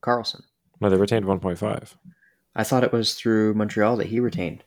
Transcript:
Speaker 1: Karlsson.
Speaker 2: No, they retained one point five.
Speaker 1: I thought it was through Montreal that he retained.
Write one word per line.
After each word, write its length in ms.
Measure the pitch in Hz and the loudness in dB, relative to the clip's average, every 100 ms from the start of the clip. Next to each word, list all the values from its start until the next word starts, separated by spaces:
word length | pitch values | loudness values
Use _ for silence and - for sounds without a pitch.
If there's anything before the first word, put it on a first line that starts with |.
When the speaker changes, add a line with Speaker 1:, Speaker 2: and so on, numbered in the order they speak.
Speaker 1:
Karlsson. 400 | - 120 110 - - _ _ _ | 0 -2 -2 -10 -16 _ _ _
Speaker 2:
No, 100 | 104 | 2
they 60 | 95 | 4
retained 280 | 101 113 | 4 2
one 160 | 98 95 | 2 0
point 180 | 92 90 | -2 -4
five. 380 | 107 107 - - - _ _ _ _ | -4 -6 -10 -20 -20 _ _ _ _
Speaker 1:
I 80 | - | -8
thought 220 | 107 131 | 0 2
it 80 | 123 | 2
was 220 | 120 107 | 2 -2
through 400 | - - 110 107 | -2 0 2 2
Montreal 420 | 107 107 - 107 117 | 2 -2 0 0 2
that 100 | 101 | -2
he 120 | 113 | -2
retained. 420 | 123 - 87 80 | -2 -2 -6 -8